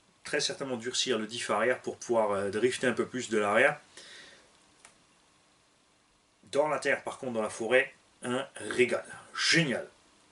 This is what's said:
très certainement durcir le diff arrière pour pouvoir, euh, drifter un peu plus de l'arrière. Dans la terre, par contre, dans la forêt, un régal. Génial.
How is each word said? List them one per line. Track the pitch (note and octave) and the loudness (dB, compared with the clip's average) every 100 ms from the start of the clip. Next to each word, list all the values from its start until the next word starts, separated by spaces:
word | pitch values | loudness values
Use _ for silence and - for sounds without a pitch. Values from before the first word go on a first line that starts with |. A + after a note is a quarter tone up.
| _ _ - | _ _ -6
très | D3 | -4
certainement | - C3+ C3+ B2 | -4 -4 -6 -6
durcir | A#2 B2+ C3 A#2 | -4 -2 0 0
le | G#2+ | -2
diff | A#2 - | -6 -2
arrière | G#2+ A#2 B2+ | 0 2 0
pour | - - | -4 -8
pouvoir, | - A#2 G#2+ | 0 2 2
euh, | G2+ G2+ | 2 -2
drifter | G#2 B2 - C3 | 2 2 2 0
un | |
peu | A2+ G#2+ | 0 -2
plus | B2+ A#2+ | -4 -2
de | G#2+ | 0
l'arrière. | G#2 G#2+ C3+ D3+ - - - - - - - _ _ _ - _ _ _ _ _ _ _ _ _ _ _ _ _ _ _ - | 2 4 4 2 -8 -20 -20 -20 -20 -20 -20 _ _ _ -20 _ _ _ _ _ _ _ _ _ _ _ _ _ _ _ -6
Dans | C3+ D3+ | 0 0
la | C#3 | 0
terre, | C#3 B2+ | 0 0
par | - - | -2 -10
contre, | C3 | -6
dans | A2+ | -4
la | G#2+ | -4
forêt, | - A2 B2+ C3+ - _ _ | -4 2 4 2 -4 _ _
un | B2 B2 C3+ - | -6 -4 -6 -10
régal. | G#2 A2 B2 - - - - | -2 2 4 2 -4 -14 -12
Génial. | - - D#3+ D#3+ G2+ D#2+ - _ _ _ | -2 2 4 4 0 -6 -16 _ _ _